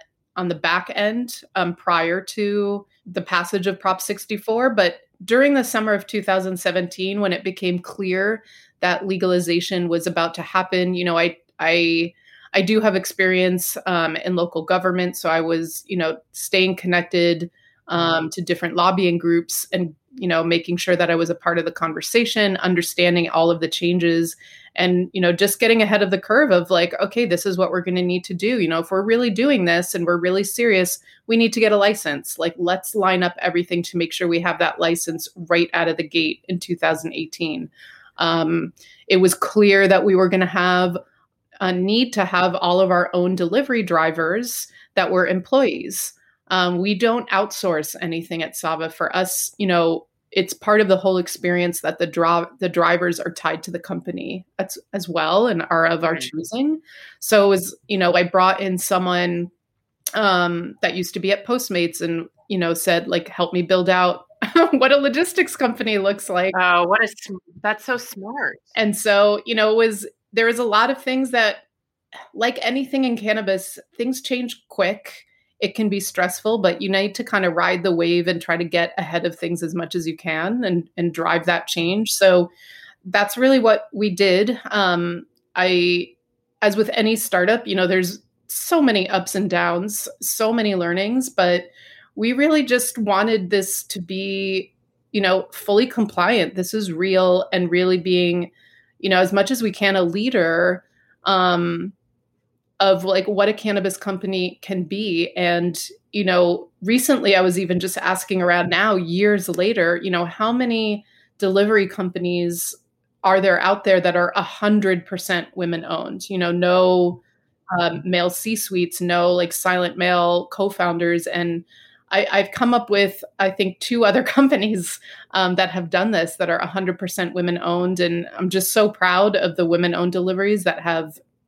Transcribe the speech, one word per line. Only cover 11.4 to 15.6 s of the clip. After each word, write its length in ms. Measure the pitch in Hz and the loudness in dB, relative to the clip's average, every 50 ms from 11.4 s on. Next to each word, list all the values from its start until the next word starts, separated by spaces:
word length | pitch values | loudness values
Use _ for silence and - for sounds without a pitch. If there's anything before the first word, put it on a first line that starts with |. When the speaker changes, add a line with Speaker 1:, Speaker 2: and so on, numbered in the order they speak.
| _ _ _ - | _ _ _ -4
Speaker 1:
I, 540 | 160 165 170 170 170 165 165 165 170 170 - _ _ _ - - - - - | 0 2 2 2 2 2 2 0 -2 -4 -6 _ _ _ -20 -20 -8 -2 0
I 80 | 196 | 0
do 180 | 185 185 220 214 | 2 2 2 2
have 160 | 214 214 190 | 2 2 2
experience, 800 | 190 185 - - - 190 185 185 185 185 185 180 175 - - - 208 - | 0 -2 -4 -2 0 2 2 4 4 2 2 2 0 -2 -4 -6 -6 -4
um, 300 | 190 180 170 165 160 160 | -2 0 2 2 0 -2
in 200 | - - 185 185 | -2 -4 -2 0
local 280 | 170 175 170 - 160 160 | 0 0 -2 -4 -4 -2
government. 540 | - 185 185 180 185 180 185 180 180 185 - | 0 0 0 0 0 0 0 -2 -2 -4 -4
So 100 | - 165 | -2 0
I 140 | 160 165 | 0 0
was, 420 | 160 165 165 165 | 0 0 -2 -2